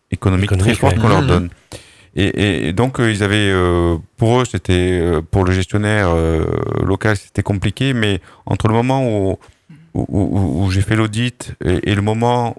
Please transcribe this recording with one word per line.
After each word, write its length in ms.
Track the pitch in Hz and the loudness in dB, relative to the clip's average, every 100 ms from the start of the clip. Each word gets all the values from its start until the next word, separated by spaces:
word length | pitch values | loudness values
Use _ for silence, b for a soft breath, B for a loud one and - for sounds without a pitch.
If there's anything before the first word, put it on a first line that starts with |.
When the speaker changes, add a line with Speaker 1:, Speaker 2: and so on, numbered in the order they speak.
| _ | _
Speaker 1:
économique 360 | - 101 92 98 | -4 0 0 0
Speaker 2:
Économique, 280 | 98 104 | 0 0
Speaker 1:
très 0 | 113 | 2
forte 160 | - 92 | 0 2
Speaker 2:
ouais. 60 | |
Speaker 1:
qu'on 60 | 110 | 2
leur 120 | 98 | 2
Speaker 3:
Mhm. 60 | 80 | 2
Speaker 1:
donne. 220 | 87 87 B B B B B B - | 0 0 B B B B B B -2
Et, 100 | 98 | -2
et, 420 | - 101 78 62 | 0 0 0 -2
et 60 | |
donc, 260 | 92 123 131 | 0 0 0
euh, 100 | 117 | 0
ils 120 | 104 | 0
avaient, 260 | 104 104 101 | 0 2 2
euh, 460 | 95 90 87 85 82 - - | 2 2 2 2 0 -6 -2
pour 240 | 113 123 | 2 2
eux, 20 | 123 | 0
c'était, 540 | 92 - 90 90 90 | -4 0 2 2 0
euh, 200 | 85 80 | 0 0
pour 240 | 82 98 90 | 0 0 2
le 80 | |
gestionnaire, 560 | 92 90 104 104 107 92 | 2 0 -2 0 0 2
euh, 320 | 82 82 80 82 50 - 50 - | 2 2 0 -2 -4 -4 -2 -2
local, 300 | 95 107 104 | 0 0 -2
c'était 280 | - - | -4 -6
compliqué, 500 | - 104 104 - 135 | -4 -2 -4 -2 -2
mais 260 | 123 107 95 B B - | 0 -2 -2 B B -6
entre 220 | - 110 | -2 0
le 60 | |
moment 320 | 110 123 135 127 | 2 2 0 0
où, 300 | 104 98 - b b _ 151 - | 0 -2 -4 b b _ -20 -10
où, 120 | - - | -8 -2
où, 540 | 98 110 98 92 76 95 | -2 0 0 0 0 0
où 60 | |
j'ai 100 | 95 | 0
fait 160 | 101 110 | 0 0
l'audit 580 | 110 107 123 - - - | 0 -2 -6 -6 -16 -6
et, 280 | - 92 - | -2 -2 0
et 40 | 101 | -2
le 60 | |
moment 520 | 101 110 117 120 117 | 0 0 0 0 -2